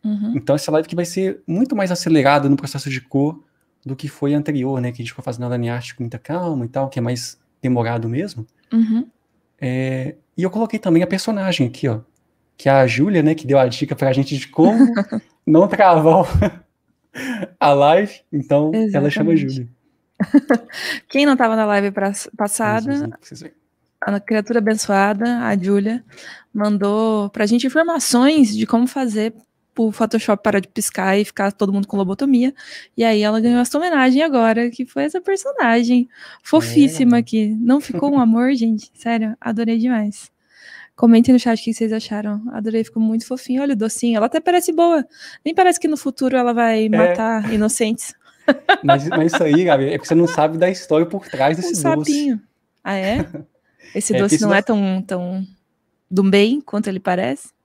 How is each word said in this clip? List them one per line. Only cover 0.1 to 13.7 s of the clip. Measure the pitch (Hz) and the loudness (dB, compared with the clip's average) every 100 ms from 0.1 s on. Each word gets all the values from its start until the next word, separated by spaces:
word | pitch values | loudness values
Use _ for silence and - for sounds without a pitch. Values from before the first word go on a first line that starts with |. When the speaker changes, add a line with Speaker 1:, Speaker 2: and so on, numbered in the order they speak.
| 101 104 127 | -4 -4 -4
Speaker 2:
Então | - 147 | -2 -2
essa | - | 0
live | 151 160 | -2 -2
que | 170 | -6
vai | 170 | -6
ser | 190 190 - - | -4 -4 -4 -6
muito | 170 262 214 | -2 -2 -2
mais | 190 | -2
acelerada | 175 - 156 135 143 139 | -2 2 4 6 4 2
no | 139 | 0
processo | 143 143 139 | -2 -10 -8
de | 131 | -10
cor | _ 135 143 165 _ _ _ _ 131 | _ -2 -2 -4 _ _ _ _ -14
do | 135 | -12
que | 143 | -12
foi | - 143 | -6 -2
a | 147 | -2
anterior, | 147 147 127 131 | -2 -4 -2 -4
né? | 123 | -6
Que | 120 | -8
a | |
gente | 117 | -12
ficou | - | -12
fazendo | - 117 123 | -12 -8 -6
a | 123 | -4
line | 117 | -4
art | 120 120 - | -6 -10 -12
com | |
muita | 117 117 | -12 -12
calma | - 165 175 143 120 | -8 -6 -4 -6 -6
e | |
tal, | 135 135 | -6 -6
que | 131 | -4
é | |
mais | 120 123 - - _ _ | -4 -6 -10 -18 _ _
demorado | 127 123 117 117 113 | -2 -2 -2 -4 -4
mesmo. | 123 202 120 107 _ _ | -6 -8 -12 -18 _ _
Speaker 1:
Uhum. | 226 220 220 294 _ _ _ _ _ | 0 0 0 -4 _ _ _ _ _
Speaker 2:
É, | 127 127 131 131 131 - _ - | -6 -4 -4 -4 -8 -12 _ -6
e | |
eu | 180 | -4
coloquei | 196 220 214 | -2 -4 -4
também | 190 165 | 0 2
a | 175 | 2
personagem | 190 - 208 190 165 123 | -2 -4 -4 -4 -2 -2
aqui, | - 135 | -2 -4
ó, | 113 - _ _ _ _ _ | -4 -8 _ _ _ _ _
que | 135 | 2
é | |
a | 135 131 | 4 4
Júlia, | 117 175 185 | 2 2 2
né? | 151 156 | 2 0
Que | 127 | 2
deu | 139 | 2
a | |
dica | 127 | 2